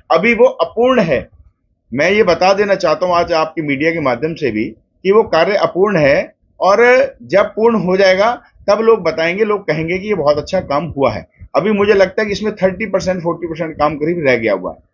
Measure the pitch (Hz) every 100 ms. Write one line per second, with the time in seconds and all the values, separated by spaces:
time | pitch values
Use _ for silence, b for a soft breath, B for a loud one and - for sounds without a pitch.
0 | - 165 220 220 254 - - 220 247 247
1 | 165 120 - _ _ _ _ _ - 120
2 | 170 208 185 160 185 196 208 185 170 156
3 | 180 175 165 160 156 170 147 135 160 165
4 | 139 120 156 160 139 107 107 - _ _
5 | 185 214 - - 190 208 165 175 208 180
6 | 139 160 220 _ _ - 175 202 240 254
7 | 269 - 120 180 208 208 220 220 175 190
8 | 190 185 220 240 b b - 208 226 220
9 | 165 160 165 190 220 208 180 156 165 185
10 | 208 190 143 147 143 190 117 143 160 135
11 | 127 98 - b b 139 196 202 202 202
12 | 185 214 214 190 214 214 190 185 208 190
13 | 180 185 165 165 170 156 160 143 147 147
14 | 151 175 139 120 110 98 90 - _